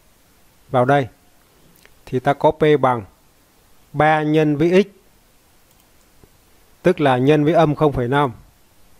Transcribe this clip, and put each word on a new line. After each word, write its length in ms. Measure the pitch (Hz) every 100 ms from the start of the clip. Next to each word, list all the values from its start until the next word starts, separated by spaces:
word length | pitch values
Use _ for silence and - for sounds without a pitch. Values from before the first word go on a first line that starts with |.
| _ _ _ _ _ _ -
vào 140 | 131
đây. 220 | 123 143 127 _ _ _ _ _ _ _ _ _ -
Thì 140 | 127
ta 120 | 143
có 180 | 139 151
P 120 | - 156 147
bằng 220 | 127 120 98 _ _ _ _ _ _ _ _
ba 300 | 143 151 156
nhân 340 | 151 156 151 143
với 260 | 170 185
x, 40 | 202 _ _ _ _ _ _ _ _ _ _ _ _ _ _ _ _ _ _ _
tức 180 | 175 180
là 160 | 143 123
nhân 280 | 131 151
với 80 | 147
âm 220 | 170 156
không 180 | 143 156
phẩy 160 | 131 120
năm, 240 | 143 143 - _ _ _ _ _